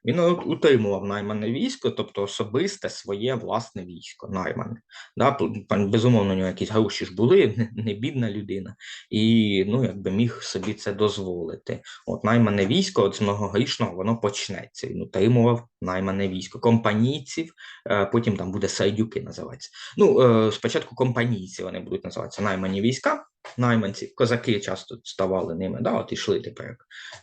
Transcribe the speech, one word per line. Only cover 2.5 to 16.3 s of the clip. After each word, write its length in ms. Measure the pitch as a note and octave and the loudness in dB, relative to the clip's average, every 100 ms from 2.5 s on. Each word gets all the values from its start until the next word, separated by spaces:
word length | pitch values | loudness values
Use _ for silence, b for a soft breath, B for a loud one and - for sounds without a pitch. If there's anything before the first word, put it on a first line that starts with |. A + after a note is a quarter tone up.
| B2+ G3 - F#2 | -2 -2 -4 -8
своє 460 | - F#2 G2+ B2 | -8 -8 -4 -2
власне 500 | B2+ F2+ A2 - G2 | -2 -2 -4 -4 -12
військо, 440 | F2+ E2+ - - - | -12 -14 -18 -16 -8
наймане. 520 | F#2+ E2+ - - A#2 _ B B - | -4 -4 -4 -8 -10 _ B B 0
Да, 160 | B2+ | 2
п-, 320 | C3 - G#2+ G2 | 2 -2 -4 -2
пан-, 220 | G2 G2 | 0 2
безумовно, 420 | A2 B2 A2+ G2 | 4 6 4 4
у 40 | F#2+ | 2
нього 120 | F#2 | -2
якісь 220 | F2+ F#2+ | -4 -2
гроші 340 | A2 G#2 - | 0 0 -2
ж 100 | F#2 | -6
були, 320 | F#2 A#2+ F#3+ A#2+ | 0 6 6 6
<laughs> 80 | G#2 | 2
не, 280 | A2+ A2 | -4 -4
не 100 | A2 | -6
бідна 360 | G2+ C#3+ C3+ A2 | -4 -4 -2 -2
людина. 460 | G2+ G2+ G2 F#2+ - B B - | -4 -6 -8 -8 -14 B B -4
І, 540 | G#2+ A2+ A2+ G#2+ G2 F#2+ | 2 4 6 6 2 2
ну, 160 | B2+ | 2
якби 260 | G#2 G2 F#2+ | 0 -2 -2
міг 320 | G2 A#2+ - | 0 0 -2
собі 320 | - F#2 G2 | -8 -6 -6
це 180 | G#2 G#2+ | -6 -6
дозволити. 920 | G2 G#2+ G2+ F#2 F2 E2 - - - B B - | 0 0 0 -6 -6 -8 -10 -10 -10 B B -8
От 180 | F2+ | -2
наймане 420 | G#2 A#2+ A2 G2+ G2 | 2 4 4 4 2
військо, 360 | F3 F#3+ - | 2 2 2
от 120 | G2 | 2
з 80 | - | 2
Многогрішного 720 | G#2 G2+ G2 G2+ C#3 - G2+ F2 | -2 0 0 0 0 -2 -4 -2
воно 200 | G2+ A#2 | -2 0
почнеться. 680 | G3+ - - F#2+ - - - | -2 -4 -6 -10 -12 -12 -8
Він 160 | F2 | -8
утримував 640 | - F#2+ A2 B2 A#2 A#2 - _ | -4 2 4 6 6 2 -2 _
наймане 480 | F#2 F#2 F#2+ G2 | -4 -2 -2 0
військо. 320 | G2 | -2